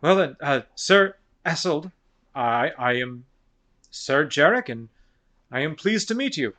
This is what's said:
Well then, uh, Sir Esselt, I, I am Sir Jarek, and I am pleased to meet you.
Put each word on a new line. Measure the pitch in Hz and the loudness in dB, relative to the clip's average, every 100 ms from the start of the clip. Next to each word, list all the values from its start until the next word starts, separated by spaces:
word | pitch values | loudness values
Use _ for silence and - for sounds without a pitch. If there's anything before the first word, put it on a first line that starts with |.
Well | 151 190 | 4 2
then, | 170 131 | 2 -2
uh, | 143 135 - | -2 -2 -4
Sir | - - 196 196 - _ _ | -12 4 4 4 0 _ _
Esselt, | - 165 180 151 170 - _ _ _ | -6 -4 -2 -2 -4 -16 _ _ _
I, | - 120 117 131 - | -6 -2 0 -2 -2
I | 123 | -2
am | 123 127 123 127 _ _ _ _ _ _ | -2 -4 -10 -18 _ _ _ _ _ _
Sir | - - 139 151 | -16 -2 0 0
Jarek, | 135 151 240 - | 4 4 4 -2
and | 117 113 _ _ _ _ _ _ | -10 -14 _ _ _ _ _ _
I | 123 | -6
am | 143 | -6
pleased | 156 196 220 - | -4 -2 -2 -2
to | |
meet | 226 269 262 | -4 -4 -2
you. | 123 | -6